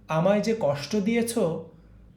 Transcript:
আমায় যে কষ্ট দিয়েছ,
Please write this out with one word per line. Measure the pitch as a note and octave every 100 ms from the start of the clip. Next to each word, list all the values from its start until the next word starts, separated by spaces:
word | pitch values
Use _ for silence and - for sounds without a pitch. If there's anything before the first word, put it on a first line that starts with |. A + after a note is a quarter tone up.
| -
আমায় | D#3+ F#3 G#3
যে | A3 A3+
কষ্ট | C#3+ C#3 - G#3+
দিয়েছ, | G3 A#3 A3+ A#3+ F3 - - - - - -